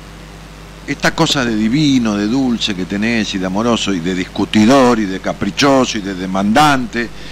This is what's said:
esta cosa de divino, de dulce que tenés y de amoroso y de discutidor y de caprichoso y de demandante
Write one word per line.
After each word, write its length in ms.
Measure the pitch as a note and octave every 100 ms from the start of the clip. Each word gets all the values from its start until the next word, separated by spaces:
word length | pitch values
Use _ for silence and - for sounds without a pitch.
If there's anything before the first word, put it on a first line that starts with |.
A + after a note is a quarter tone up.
| - - - - - - - - -
esta 280 | C#3+ E3+
cosa 300 | - D#3+ D3
de 100 | A#2+
divino, 640 | A2 A2 C3 D3+ C3+ A2+ G#2
de 100 | G#2
dulce 460 | C3 C3 A#2 -
que 120 | F#2 F2
tenés 480 | G2+ A2 A#2 G#2
y 40 | G2
de 80 | F#2
amoroso 460 | F#2+ A#2 A2+ -
y 80 | F#2+
de 140 | E2+
discutidor 840 | F#2 F2 - G2 A2 G#2+ C#3 B2 A#2
y 60 |
de 160 | G#2 F#2+
caprichoso 800 | G2 F2 G2+ - C#3+ C3+ B2 A2
y 20 |
de 140 | G2
demandante 960 | F#2+ F#2 F#2+ G2+ A2+ D3+ C3+ A#2+ A#2 A2+ - -